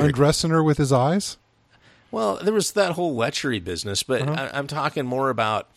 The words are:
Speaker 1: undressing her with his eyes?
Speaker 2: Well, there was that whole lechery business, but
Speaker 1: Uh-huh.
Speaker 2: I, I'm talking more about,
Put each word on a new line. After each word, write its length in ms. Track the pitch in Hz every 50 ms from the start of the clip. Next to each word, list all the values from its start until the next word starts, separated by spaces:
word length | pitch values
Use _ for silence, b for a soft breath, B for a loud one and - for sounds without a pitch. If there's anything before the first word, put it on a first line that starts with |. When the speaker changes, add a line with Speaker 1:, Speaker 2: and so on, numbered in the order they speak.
| 147
Speaker 1:
undressing 440 | 147 135 120 143 147 156 - - 165
her 100 | 160 160 156
with 140 | 156 147 -
his 140 | 151 127
eyes? 460 | 135 127 127 147 170 202 - - - - _ _ _ _ _ _ b b b b b b b _
Speaker 2:
Well, 240 | - 220 220 208 196 - 175
there 100 | 196 220
was 180 | 208 185 - -
that 200 | 208 196 175 170
whole 220 | 175 180 165 135
lechery 440 | 117 113 135 - - - 139 120 101
business, 420 | 82 92 87 82 - 104 98 - -
but 200 | - 131 113 127
Speaker 1:
Uh-huh. 260 | 143 151 - 135 - -
Speaker 2:
I, 40 | 143
I'm 100 | 143 139
talking 380 | 147 156 143 151 - 156 135
more 240 | 123 123 131 135 135
about, 400 | 123 110 113 107 110 101 - - b